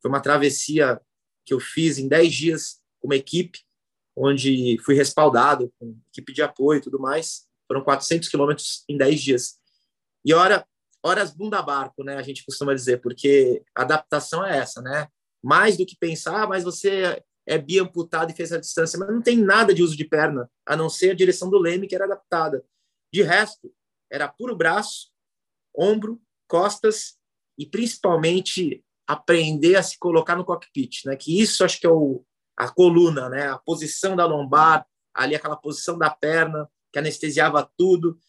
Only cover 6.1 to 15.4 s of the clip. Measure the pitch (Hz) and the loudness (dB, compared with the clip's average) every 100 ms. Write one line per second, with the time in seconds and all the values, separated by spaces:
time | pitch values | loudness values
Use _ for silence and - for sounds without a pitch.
6.1 | - - 135 147 - 139 151 135 135 131 | -20 -14 -4 -4 0 0 0 -2 -6 -4
7.1 | 147 160 - _ _ _ 135 139 139 - | -4 -6 -14 _ _ _ -4 -2 -2 0
8.1 | 165 165 147 143 147 - - _ 143 135 | -4 -2 -2 0 -2 -6 -12 _ 0 0
9.1 | 151 135 123 - - _ _ _ _ _ | 0 0 -2 -2 -14 _ _ _ _ _
10.1 | _ 135 160 185 202 - _ _ _ 156 | _ 2 4 4 2 -2 _ _ _ -4
11.1 | 185 190 147 214 202 147 139 131 - 139 | -2 -2 -6 -8 -6 -4 -6 -6 -12 -12
12.1 | 139 131 135 - - 143 135 123 123 123 | -10 -12 -14 -14 -8 -4 -2 0 -2 -2
13.1 | 120 139 143 127 117 _ - 131 156 - | -2 4 6 6 2 _ -6 0 0 0
14.1 | 147 - 160 190 151 123 - 123 143 147 | -6 -4 -6 -4 -4 -4 -10 -8 -8 -10
15.1 | _ _ _ | _ _ _